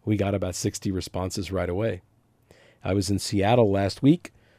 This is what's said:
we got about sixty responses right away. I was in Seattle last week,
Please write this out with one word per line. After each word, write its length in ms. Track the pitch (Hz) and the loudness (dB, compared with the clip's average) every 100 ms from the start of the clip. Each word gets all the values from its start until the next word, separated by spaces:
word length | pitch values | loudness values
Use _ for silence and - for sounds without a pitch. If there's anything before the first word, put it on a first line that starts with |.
we 120 | 107 107 | -2 0
got 180 | 98 | 0
about 220 | 101 92 90 | -2 -2 -4
sixty 340 | 104 - 104 | -6 -4 -4
responses 600 | 92 - 90 92 104 87 | -4 -6 -6 -6 -6 -4
right 160 | 95 87 | -4 -2
away. 340 | 90 113 95 - _ _ _ _ _ _ _ | -2 -4 -6 -12 _ _ _ _ _ _ _
I 120 | - | -2
was 160 | 101 92 | 0 0
in 100 | 98 | -2
Seattle 500 | - 101 98 123 107 | -2 0 4 4 4
last 320 | 98 98 - | 2 0 2
week, 300 | 135 175 - _ _ | 4 4 0 _ _